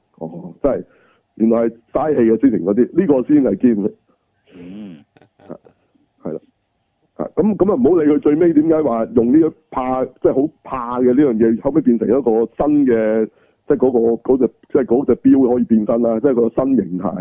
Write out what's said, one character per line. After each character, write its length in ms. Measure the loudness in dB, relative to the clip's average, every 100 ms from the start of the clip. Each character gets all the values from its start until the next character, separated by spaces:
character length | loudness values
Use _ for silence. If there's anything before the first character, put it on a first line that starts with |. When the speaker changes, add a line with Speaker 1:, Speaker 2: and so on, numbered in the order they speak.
| _ -16
Speaker 1:
哦， 340 | -14 -14 -18 -6
真 100 | -4
係， 120 | -4 -8 _ _ _ _ -4
原 140 | 0
來 80 | 0
係 120 | -2 -6 _
嘥 220 | -6 -2 0
氣 40 |
嘅 140 | 2 2
之 120 | 2
前 140 | 0
嗰 100 | 0
啲， 260 | 0 0 0
呢 60 | 0
個 220 | 0 2
先 160 | 2
係 120 | 2 0
堅 180 | 0 0 -4
嘅。 60 | -8 _ _ _ _ _ -20
Speaker 2:
嗯。 380 | -20 -18 -18 -20 _ _ _ _ -20 -20 _ _ _ _ _ _
Speaker 1:
係 100 | -14
啦。 80 | -12 -16 _ _ _ _ _ _ -12
啊， 100 | -8
噉， 220 | -2 -2 0
噉 140 | 0
啊， 20 |
唔 80 | 2 2
好 80 | 2
理 80 | 2
佢 80 | 0
最 140 | 2 2
尾 160 | 2
點 160 | 2 2
解 140 | 0
話 220 | 0 -2 -2
用 180 | 0 2
呢 80 | 4
個 140 | 2 -2 _
怕， 340 | -8 -4 -4
即 240 | -6 -2 -2
係 60 | 0 -2
好 60 | -6
怕 380 | -12 -8 -6 -2
嘅 40 | 2
呢 80 | 2
樣 120 | 2 2
嘢， 220 | 0 0
後 80 | -2
尾 100 | -2
變 180 | 0 0
成 100 | 0
一 20 | 0
個 80 | 0 0 -2 -2
新 300 | 0 0 2
嘅， 400 | 2 0 0 -2 -8 _ _ -4
即 60 |
係 20 | 0
嗰 160 | 2
個， 400 | 2 0 0 0
嗰 40 | 0
隻， 80 | 0 -4 _
即 60 | -2
係 60 |
嗰 220 | 0 0 0
隻 100 | 0
錶 380 | 2 4 2
可 60 | 0
以 40 |
變 220 | 2 0 0
身 160 | 0
啦， 180 | 0 0
即 60 | 0
係 60 |
個 280 | 0 0 -2
新 120 | 0 0
形 220 | -2 -4
態 160 | -6 -6